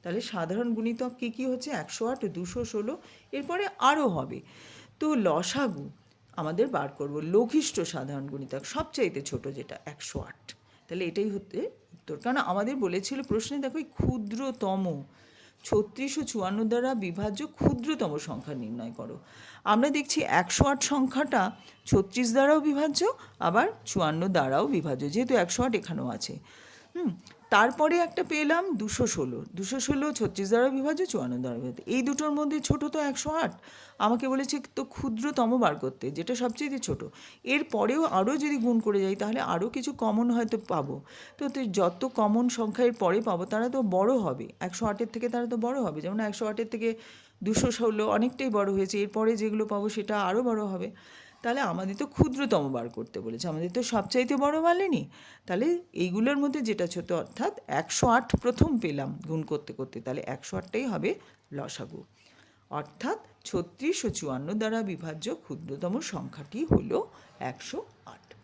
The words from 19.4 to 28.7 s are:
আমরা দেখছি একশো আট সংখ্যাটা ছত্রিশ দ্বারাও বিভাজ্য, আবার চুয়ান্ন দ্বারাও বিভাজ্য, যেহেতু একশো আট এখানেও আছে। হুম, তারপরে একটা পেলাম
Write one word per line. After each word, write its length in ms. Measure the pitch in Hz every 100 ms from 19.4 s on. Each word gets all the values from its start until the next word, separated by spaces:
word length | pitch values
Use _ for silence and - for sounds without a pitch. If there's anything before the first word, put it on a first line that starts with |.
| - -
আমরা 240 | - 214 277
দেখছি 280 | 285 285 - - 160
একশো 240 | 180 -
আট 160 | 285 277
সংখ্যাটা 600 | - 285 262 262 302 247 190 - - - -
ছত্রিশ 420 | 208 196 240 247
দ্বারাও 280 | 233 277 311
বিভাজ্য, 400 | 302 285 311 285 392 523 - -
আবার 280 | 170 190 349 440
চুয়ান্ন 380 | - 196 160 160 185
দ্বারাও 380 | 175 135 135 233
বিভাজ্য, 360 | 233 151 131 143
যেহেতু 200 | 190 247
একশো 260 | 247 175 -
আট 100 | 254
এখানেও 340 | 214 - 165 127
আছে। 260 | 107 - - - - - - -
হুম, 160 | 349 320 170 - - -
তারপরে 440 | 202 233 254 302 349
একটা 240 | 339 349
পেলাম 400 | 359 302 294 330 381